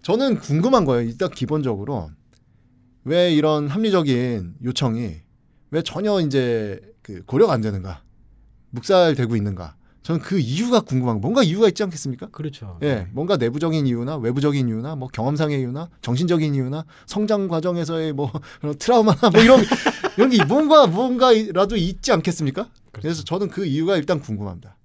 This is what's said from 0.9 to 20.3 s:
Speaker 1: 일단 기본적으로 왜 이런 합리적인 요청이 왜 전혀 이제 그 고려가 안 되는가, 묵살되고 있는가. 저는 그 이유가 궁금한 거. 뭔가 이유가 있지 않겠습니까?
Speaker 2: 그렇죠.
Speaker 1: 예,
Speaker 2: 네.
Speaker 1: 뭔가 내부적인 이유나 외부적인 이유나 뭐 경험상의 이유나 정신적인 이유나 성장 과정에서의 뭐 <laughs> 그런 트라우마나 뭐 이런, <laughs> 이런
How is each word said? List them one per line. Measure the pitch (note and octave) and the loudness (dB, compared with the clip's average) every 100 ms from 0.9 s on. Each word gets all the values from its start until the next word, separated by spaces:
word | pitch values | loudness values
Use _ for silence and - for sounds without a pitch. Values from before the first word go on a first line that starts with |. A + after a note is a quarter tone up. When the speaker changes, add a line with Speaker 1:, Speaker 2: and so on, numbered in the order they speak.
| A#2+ A#2 | 0 0
Speaker 1:
일단 | A#2+ F#3 | -4 -6
기본적으로 | - B2+ D#3 C3 G2+ G#2+ B2+ D#2 D2 _ _ _ _ _ _ _ _ | -4 -4 -2 -2 -4 -6 -8 -8 -14 _ _ _ _ _ _ _ _
왜 | C3 E3+ F3+ | -2 2 4
이런 | D3+ D#3 D3+ D3 | 4 2 0 -2
합리적인 | E3+ A3 F#3+ D3 B2 B2 A2+ F2 - | -2 2 2 2 0 0 -4 -8 -10
요청이 | A#2+ C3+ C3 A2+ A2+ D#2 _ _ _ _ _ | -8 -2 -2 -2 -8 -10 _ _ _ _ _
왜 | D#3 | -6
전혀 | - - G#3 G3 | -6 -4 -2 0
이제 | D#3 C3+ B2 A#2 G#2 F#2+ - _ | 0 0 0 -2 -4 -10 -16 _
그 | - F#2 - | -16 -16 -4
고려가 | C3+ A3+ | 2 2
안 | B2+ | 2
되는가, | A2 G2 F#2 E2 _ _ _ _ _ _ _ | -2 -4 -10 -14 _ _ _ _ _ _ _
묵살되고 | B2 - F#3+ E3+ C3+ A#2+ A#2 | -12 2 4 4 2 0 0
있는가. | G2+ F#2 E2 - _ _ | -2 -6 -12 -18 _ _
저는 | - E3 | -6 -6
그 | - F#3+ | -2 -2
이유가 | A#2 D3 A#3+ A#3+ | -2 -2 2 0
궁금한 | - C3 B2 A2 | 0 -2 -2 -2
거. | |
뭔가 | A#2+ A#3+ | 0 2
이유가 | F#3+ F#3 A3 | 2 4 2
있지 | F3 | 2
않겠습니까? | G#3 D#3+ C#3 A#2+ - | -6 -6 -10 -10 -14
Speaker 2:
그렇죠. | - D3+ C#3+ G#2 F2 | -12 -12 -12 -16 -6
Speaker 1:
예, | D3 | -4
Speaker 2:
네. | A#2+ F2+ | -4 -6
Speaker 1:
뭔가 | A#2+ F3 F3+ | -8 -2 0
내부적인 | A3+ D3 E3 D#3+ C#3 | 0 -2 -2 0 0
이유나 | A#2 B2 D#3 | -2 -4 -4
외부적인 | A2+ C3 D3 C#3+ B2 | -4 0 0 0 -2
이유나 | A2 C3+ D3+ | -4 -8 -10
뭐 | B2+ | -10
경험상의 | - A#2+ D3 D3+ C#3+ | -6 -4 -2 -2 -2
이유나 | B2 C3+ E3+ _ | -4 -8 -12 _
정신적인 | - B2 E3 E3+ D#3 | -4 -2 0 0 0
이유나 | C#3 B2+ D3+ D#3 - - | -2 -4 -8 -12 -20 -10
성장 | G#3 G#3+ G#3 F#3+ | -4 -2 -2 -2
과정에서의 | E3 F3 F3 D#3 E3 D#3+ | -2 -2 -4 -4 -4 -4
뭐 | C#3 C#3+ | -4 -6
<laughs> | - - - | -8 -14 -12
그런 | D3 D3 | -10 -4
트라우마나 | - A#3+ G#3+ E3+ A#3 | 2 4 4 4 6
뭐 | G#3+ | 8
이런, | A3+ C4 | 10 8
<laughs> | G#3 - - - F4+ - | 6 0 -2 -2 -6 2
이런 | C4 | 4